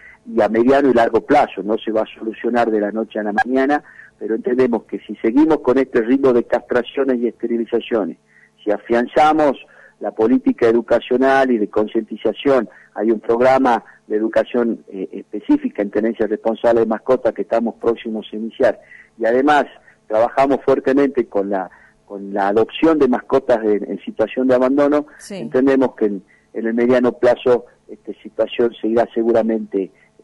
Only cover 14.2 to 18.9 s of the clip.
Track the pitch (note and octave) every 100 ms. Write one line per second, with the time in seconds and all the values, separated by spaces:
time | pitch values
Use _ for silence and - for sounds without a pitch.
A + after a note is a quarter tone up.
14.2 | A2 A2 A2 B2 A#2 - - G2 - G2
15.2 | - G#2 - D4+ B3+ - G2+ G#2 A2+ G#2+
16.2 | G#2+ G#2+ A2+ A2 A#2+ A#2 A2 G#2+ - B2+
17.2 | A2+ G#2 G2 A#2 A#2 - A2+ A2+ A#2 A2
18.2 | - A2 A2 - A#2+ - -